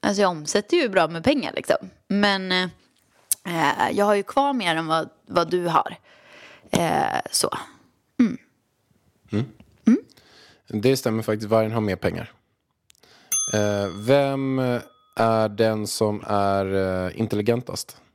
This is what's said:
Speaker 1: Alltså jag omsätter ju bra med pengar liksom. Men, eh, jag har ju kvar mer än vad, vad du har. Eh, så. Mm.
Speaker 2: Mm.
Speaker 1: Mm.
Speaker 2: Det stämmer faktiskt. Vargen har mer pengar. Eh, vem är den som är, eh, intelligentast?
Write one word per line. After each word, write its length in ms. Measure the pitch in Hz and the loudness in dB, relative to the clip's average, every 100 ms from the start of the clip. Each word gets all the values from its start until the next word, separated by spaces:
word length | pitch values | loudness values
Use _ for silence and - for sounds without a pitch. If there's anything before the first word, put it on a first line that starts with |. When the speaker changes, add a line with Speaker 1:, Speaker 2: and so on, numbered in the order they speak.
Speaker 1:
Alltså 220 | 208 202 | -2 0
jag 80 | 196 | 0
omsätter 460 | 170 147 202 208 349 | 0 -2 -4 0 0
ju 120 | 262 | 2
bra 200 | 190 160 | 2 0
med 160 | 165 | 0
pengar 280 | 190 302 170 - | 0 0 -2 -6
liksom. 200 | - - 185 - _ | -2 -2 -2 -20 _
Men, 440 | 196 202 196 185 | 2 2 2 0
eh, 1400 | 185 185 - _ _ _ _ _ - - 170 143 - - | 0 -2 -6 _ _ _ _ _ -6 -4 0 0 2 0
jag 120 | - | 2
har 100 | 202 | 2
ju 80 | 202 | 2
kvar 300 | 196 - 277 | 2 0 0
mer 240 | 269 180 160 | 0 0 -2
än 100 | 165 | 0
vad, 220 | 160 - _ _ | -2 -2 _ _
vad 240 | 175 165 | 0 2
du 160 | 180 175 | 0 2
har. 300 | 160 - 180 _ - - - - - - | 0 0 -8 _ -20 -20 -20 -20 -20 -10
Eh, 500 | - 165 - - - - | -4 0 0 0 -2 -4
så. 200 | - - - - - _ _ _ _ | -2 -2 -4 -12 -20 _ _ _ _
Mm. 180 | 226 - _ _ _ _ _ _ _ _ _ | 0 0 _ _ _ _ _ _ _ _ _
Speaker 2:
Mm. 120 | 104 131 - - _ - | -4 -4 -10 -20 _ 2
Speaker 1:
Mm. 140 | 277 - _ _ - - _ _ 107 | 2 0 _ _ -20 -20 _ _ 0
Speaker 2:
Det 140 | 117 135 | 2 2
stämmer 260 | 123 110 | 0 -2
faktiskt. 280 | 110 107 107 | -2 -4 2
Vargen 220 | 113 110 | 2 2
har 80 | 113 | 0
mer 160 | 107 92 | -2 0
pengar. 360 | 95 87 - - _ _ _ _ _ _ _ - _ - - | -2 -4 -10 -16 _ _ _ _ _ _ _ -20 _ -4 -2
Eh, 340 | 107 104 101 101 | 0 0 -2 -4
vem 640 | 90 107 139 139 135 135 131 127 120 - _ _ - | -6 2 2 2 -2 -2 -2 0 -2 -6 _ _ 0
är 320 | 113 113 110 | 2 4 0
den 380 | 104 113 110 104 | 2 2 2 -4
som 360 | - 107 104 - | -2 -2 -2 -2
är, 480 | 104 98 98 95 95 95 92 92 | 0 2 0 0 0 0 -2 -4
eh, 140 | - | -4
intelligentast? 760 | 110 104 104 120 123 - - - _ | -2 -2 0 -2 -4 -12 -12 -16 _